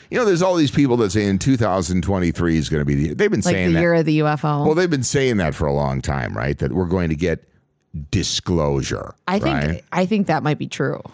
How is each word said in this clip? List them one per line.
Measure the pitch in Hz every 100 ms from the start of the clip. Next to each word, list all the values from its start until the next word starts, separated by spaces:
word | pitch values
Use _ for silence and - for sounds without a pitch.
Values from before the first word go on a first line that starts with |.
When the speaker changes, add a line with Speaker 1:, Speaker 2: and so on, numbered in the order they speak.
| -
Speaker 1:
you | 233
know, | 220
there's | 170
all | 185 170
these | 143
people | 151 139 120
that | 104
say | 104 101
in | 98
two | 135 127
thousand | 107 95 82 92
twenty-three | 85 98 87 80 85 80
is | 67
gonna | 76 71
be | 71
the, | 78
they've | 71 104
been | 110
Speaker 2:
Like | 180
Speaker 1:
saying | 92 90
Speaker 2:
the | 165
Speaker 1:
that. |
Speaker 2:
year | 170
of | 165 156
the |
U | 156 151
F | 151
O. | 151 147 147
Speaker 1:
Well, | 160
they've | 180
been | 143
saying | 120 143 131 107
that | 80
for | 69 76
a |
long | 71 69 65
time, | - 69 53 50
right? | 65 69
That | 65
we're | 76 87
going | 92 85
to | 78
get | 85 80 _ _ _ _ _ 80 71
disclosure, | 95 78 - - 85 73 69 62 50 - - -
Speaker 2:
I | 196
think, | - 73
Speaker 1:
right? | 76 85 -
Speaker 2:
I | 170 185
think | 208 175
that | 156
might | 151 147
be | 135
true. | - 139 - -